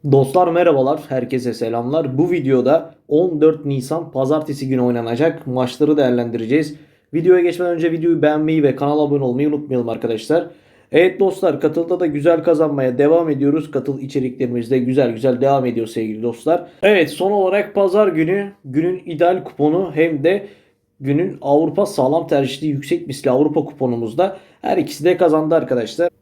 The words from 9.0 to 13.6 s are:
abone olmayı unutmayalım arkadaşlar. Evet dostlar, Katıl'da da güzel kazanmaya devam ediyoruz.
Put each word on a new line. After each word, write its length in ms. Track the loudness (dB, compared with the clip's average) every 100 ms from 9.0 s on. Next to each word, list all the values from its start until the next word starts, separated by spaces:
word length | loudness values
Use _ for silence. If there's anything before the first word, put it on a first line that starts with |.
abone 220 | 0 0
olmayı 240 | 0 0 -2
unutmayalım 400 | -2 -2 -4 -2
arkadaşlar. 580 | -4 -4 -6 0 -2 -2 -14 _ _ _
Evet 280 | 2 4 2
dostlar, 400 | -2 0 -2 0
Katıl'da 400 | -2 -2 -2 -2
da 60 | -2
güzel 360 | 0 2 2
kazanmaya 560 | 2 2 2 0 -2 2
devam 320 | 4 4 2
ediyoruz. 400 | 0 0 0